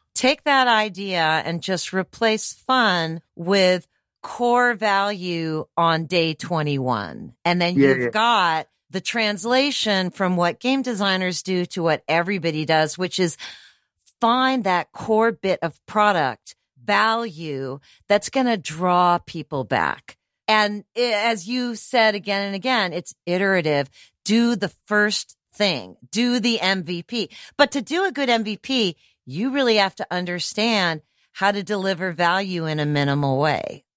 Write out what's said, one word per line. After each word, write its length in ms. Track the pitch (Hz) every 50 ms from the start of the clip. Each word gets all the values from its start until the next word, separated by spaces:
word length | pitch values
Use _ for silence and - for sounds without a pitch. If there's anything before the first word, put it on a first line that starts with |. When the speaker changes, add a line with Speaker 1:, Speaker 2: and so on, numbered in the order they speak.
| _ _ -
Speaker 1:
Take 320 | - - 254 294 - -
that 240 | 302 277 269 254 247
idea 520 | 233 214 214 214 180 180 202 196 185 175
and 400 | 160 156 156 160 - - 170 170
just 300 | - - 190 170 - -
replace 600 | - 190 185 - - - 226 226 220 214 - - -
fun 680 | - - - 262 254 233 214 180 175 165 160 160 165 - _ _
with 500 | - 170 175 196 202 185 185 185 180 - _ _ _ _ _ _ _ -
core 500 | - - - 247 240 240 247 247 240 240
value 920 | 190 220 214 196 196 196 208 208 185 175 180 175 165 165 160 156 160 - _ -
on 300 | - 170 165 165 160 165
day 280 | 147 180 175 165 165 156
twenty-one. 1000 | - - - 175 160 151 147 143 139 131 127 123 107 101 82 69 57 - - - _ -
And 180 | 170 175 180
then 140 | 175 175 180
Speaker 2:
Yeah, 120 | 139 139 135
Speaker 1:
you've 100 | 135 131
Speaker 2:
yeah. 120 | 123 120
Speaker 1:
got 580 | - 214 220 233 240 214 185 170 160 160 151 _ _ _ _ _
the 120 | - 190
translation 1080 | - - - 233 220 208 208 185 170 233 247 262 277 285 262 - - 214 202 190 185 180
from 280 | - - 196 185 180 175
what 240 | 175 175 - -
game 200 | - 247 269 277
designers 640 | 254 254 240 185 202 196 190 185 185 185 180 - -
do 220 | - 190 180 175
to 180 | 175 - 190 170
what 200 | 165 156 - - -
everybody 560 | 156 165 175 180 208 190 147 170 156 156 156
does, 320 | 151 160 156 156 156 - -
which 220 | 185 180 - -
is 160 | 185 170 - - - - - - - - _ _ _ _ _ _ _ - - -
find 420 | - 226 233 254 262 262 262 262 208
that 300 | 190 180 175 156 _ -
core 400 | - - - 220 214 226 233 220
bit 260 | - - 190 180 -
of 240 | - 165 - - _
product 720 | - - 214 208 208 202 175 147 131 113 - _ - - _ _ _ _ _
value 960 | 120 123 202 202 214 220 226 233 233 226 156 151 170 156 143 135 135 131 131 143 _ _ _ _ _ -
that's 220 | 202 208 - -
gonna 280 | - 269 262 247 233 202
draw 640 | 139 - 156 160 180 180 180 180 180 175 175 170
people 460 | - - - 165 147 - - 139 127
back. 520 | - 135 110 82 71 - - _ - - _ _ _ _ _ _ -
And 380 | 220 214 214 208 208 208 - _ -
i-, 60 | 226
as 460 | 247 247 220 202 208 233 233 202 165 196
you 280 | 247 254 247 240 233
said 400 | 214 - - - 247 226 220 208
again 320 | 208 160 202 202 196 202 202
and 80 | 196
again, 380 | 196 180 254 262 233 202 180 160
it's 200 | 175 - - - _ -
iterative. 640 | - 175 185 196 196 190 180 160 156 147 143 143 139 _ - - - _ _ -
Do 320 | - 208 233 233 233 240
the 140 | 196 202 180 - _ _
first 500 | - 214 208 208 214 208 - - _ - _ _ _ _
thing, 440 | - 208 202 170 127 95 92 90 _ - -
do 280 | - 208 240 247 240 247
the 220 | 202 240 233 -
M 220 | - 185 196 190 175
V 200 | 147 180 170 175
P. 260 | - 240 240 190 - - - - - - -
But 140 | 285 262 -
to 80 | 285
do 240 | 214 - 285 349 392
a 60 | 381
good 180 | 254 277 277 247
M 160 | 240 226 220
V 100 | 208 208 -
P, 380 | - - 269 254 220 185 160 _ _ _ _ _ _
you 240 | - 127 160 214 269
really 280 | 262 285 269 240 220 214
have 180 | 196 190 -
to 120 | - 220 -
understand 880 | 170 180 180 175 175 175 156 - - - 214 233 226 208 185 170 160 156 - _ _ _ _ _
how 200 | - - 190 202
to 120 | 202 202 196
deliver 480 | 151 214 196 185 190 190 156 185 185
value 560 | 170 165 175 170 175 190 202 190 185 170 160 160
in 120 | 156 151
a 60 | 151
minimal 540 | 147 147 143 143 143 139 143 143 139 135 131
way. 440 | 147 156 143 - - - - - _ _ _